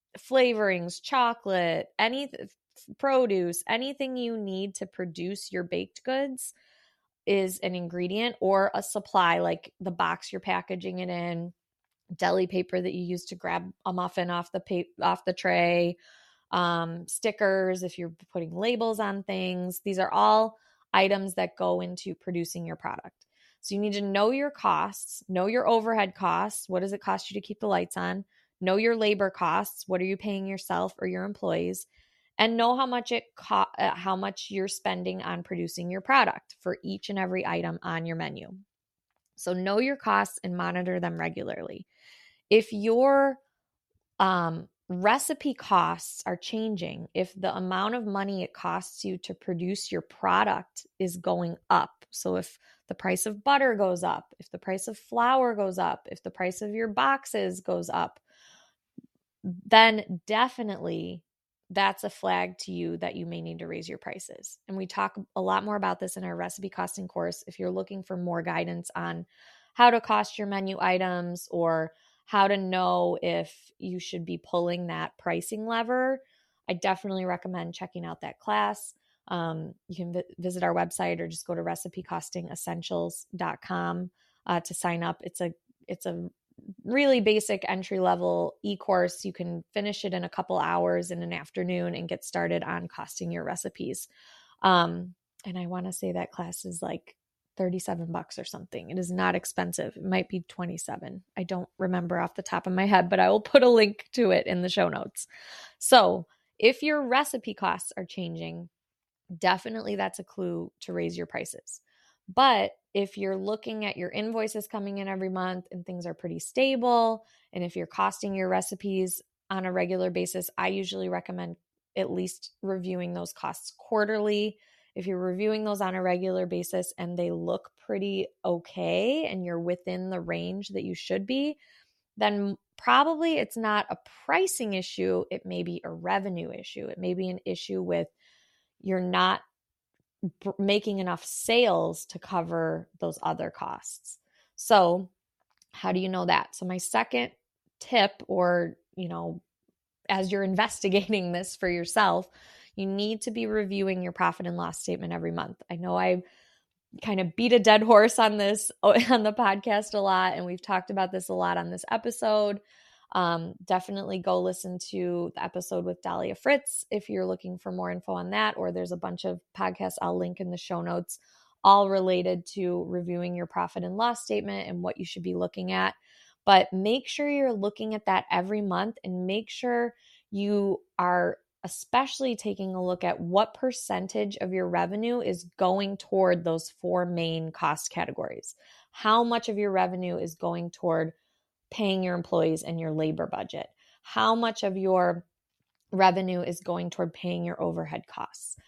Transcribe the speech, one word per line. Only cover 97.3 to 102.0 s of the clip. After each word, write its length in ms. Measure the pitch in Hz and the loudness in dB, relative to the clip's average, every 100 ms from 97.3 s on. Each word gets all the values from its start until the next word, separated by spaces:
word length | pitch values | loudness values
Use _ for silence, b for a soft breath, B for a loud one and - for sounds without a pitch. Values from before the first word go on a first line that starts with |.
| _ _ - | _ _ -4
thirty-seven 540 | 185 180 190 170 170 | -2 -2 -4 -6 -4
bucks 260 | 170 170 - | -6 -8 -12
or 80 | |
something. 460 | - - 185 - - | -12 -12 -12 -12 -8
It 80 | 180 | -6
is 140 | 175 | -2
not 240 | 180 185 175 | 0 2 2
expensive. 600 | - - 175 175 160 - | -2 -4 -4 -2 -6 -6
It 80 | |
might 240 | 190 185 180 | -2 0 0
be 160 | 185 170 | -6 -8
twenty-seven. 760 | - 175 165 - - - 185 - - | -8 -8 -8 -8 -10 -10 -14 -14 -8
I 80 | |
don't 240 | 175 180 185 - | -6 -4 -6 -4
remember 400 | 185 180 | -2 0